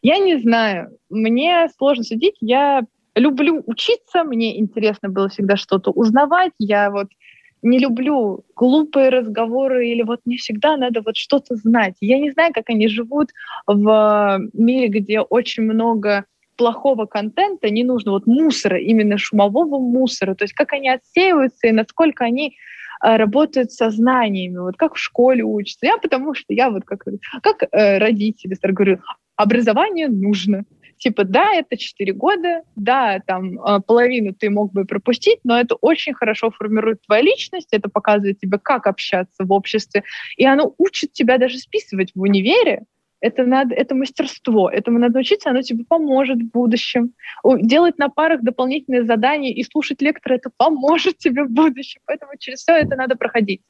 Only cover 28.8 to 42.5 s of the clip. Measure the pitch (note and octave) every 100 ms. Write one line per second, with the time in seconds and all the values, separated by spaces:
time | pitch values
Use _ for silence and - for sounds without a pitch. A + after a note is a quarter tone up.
28.8 | G3 F#3 - - _ - G#3 A#3 A#3 A3
29.8 | G4+ F4+ D4+ G#3 G3 G3+ F#3 G3 G#3 _
30.8 | _ _ B3+ G#3+ G3 G#3 G4+ F#4+ - A#3+
31.8 | - - G3 G3 D4 G4+ F4 E4+ - -
32.8 | G#3 C4 A#3+ F#3+ - F#3 F#3 F3+ - G3+
33.8 | G3 A#3 B3 B3 G#3 F#3+ G#3+ G3+ G#3 G3
34.8 | F#3+ G3+ - A#3+ - A4+ A#3+ A#3 A#3+ -
35.8 | C4+ D#4+ - C4 G#3+ G#3+ A3+ - G#3 G#3+
36.8 | A3 A3 _ G#3+ D4 C5+ - F#4 - G#3+
37.8 | G#3 G#3 G#3+ G#3 G3+ G3 G3 G3+ - G3
38.8 | G3+ G3 - F#3 F#3 _ F#3 G3 G3+ A3
39.8 | - G#3 - - - - C4 C4+ D4+ -
40.8 | F#4+ - D4+ - A#3 B3+ B3+ B3+ - G#4
41.8 | - F#3+ F#3 - G3 G3 G3